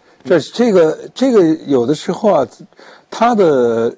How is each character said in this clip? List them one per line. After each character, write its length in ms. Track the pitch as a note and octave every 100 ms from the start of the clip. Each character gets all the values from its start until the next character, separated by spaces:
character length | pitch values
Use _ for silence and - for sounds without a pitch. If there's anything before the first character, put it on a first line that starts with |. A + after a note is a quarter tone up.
| _ _
这， 160 | - E3+
这 320 | - - A#3+
个， 260 | F#3 D#3 - -
这 160 | - C4
个 140 | A3+ E3 D#3+ -
有 200 | C3+ A#2+
的 80 |
时 160 | D3+ -
候 220 | F3 G#3
啊， 160 | D#3+ B2 - E3+ _ - - _
他 240 | - A#3
的 600 | A3+ E3+ C3+ A#2+ A#2 A#2